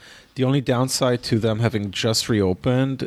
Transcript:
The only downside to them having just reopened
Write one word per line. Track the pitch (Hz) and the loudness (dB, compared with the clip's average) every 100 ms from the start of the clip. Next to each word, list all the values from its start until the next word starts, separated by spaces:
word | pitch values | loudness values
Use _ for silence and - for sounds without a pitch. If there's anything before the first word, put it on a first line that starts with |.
| - - - | -20 -20 -14
The | - | -2
only | 127 143 | 0 0
downside | 123 123 127 - 131 120 | 0 0 0 0 0 0
to | - 113 | 0 0
them | 113 107 | 2 0
having | 117 104 101 | 0 0 -4
just | - 117 110 - | -2 0 0 0
reopened | 110 92 92 127 127 135 131 | 2 2 0 0 0 0 -4